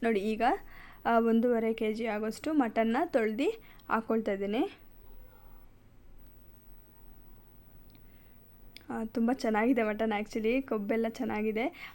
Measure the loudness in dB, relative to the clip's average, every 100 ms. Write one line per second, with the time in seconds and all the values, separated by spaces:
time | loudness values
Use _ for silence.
0 | 0 2 0 2 2 0 -4 -18 -20 -6
1 | 2 4 6 4 4 2 2 0 -2 -2
2 | -2 -2 -4 -4 0 2 4 2 2 2
3 | 2 2 2 0 -2 -2 -10 -14 -2 -2
4 | 0 0 0 -2 0 0 -2 -6 -20 -20
5 | -18 -18 -18 -20 -20 -20 -20 -20 -20 -20
6 | -20 -20 -20 -20 -20 -20 -20 -20 -20 -20
7 | -20 -20 -20 -20 -20 -20 -20 -20 -20 -20
8 | -20 -20 -20 -20 -20 -20 -20 -16 -10 -6
9 | -4 0 2 2 2 2 4 4 2 0
10 | -2 -2 -4 -2 0 0 0 -2 0 0
11 | 0 -2 -4 -2 -2 -2 -2 -6 -12